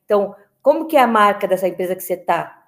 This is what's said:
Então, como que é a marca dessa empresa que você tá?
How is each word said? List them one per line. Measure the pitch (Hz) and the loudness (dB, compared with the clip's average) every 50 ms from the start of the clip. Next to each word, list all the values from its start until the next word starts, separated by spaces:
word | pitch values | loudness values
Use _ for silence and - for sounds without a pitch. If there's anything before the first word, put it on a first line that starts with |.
| _ | _
Então, | _ - 202 196 190 - - _ _ _ _ | _ 0 0 0 -2 -8 -16 _ _ _ _
como | _ 269 302 330 - | _ 0 0 0 -2
que | - 320 | 0 2
é | 285 | 2
a | 254 | 2
marca | 233 226 214 208 202 196 202 208 | 4 4 4 4 4 2 0 -2
dessa | 185 190 180 190 | -2 -2 -2 -2
empresa | 175 170 - 185 180 185 | -4 -4 -6 -6 -6 -6
que | 185 - | -8 -6
você | - 185 | -8 -8
tá? | 175 - - 170 160 151 - - _ _ | -6 -2 -4 -2 -2 -4 -8 -14 _ _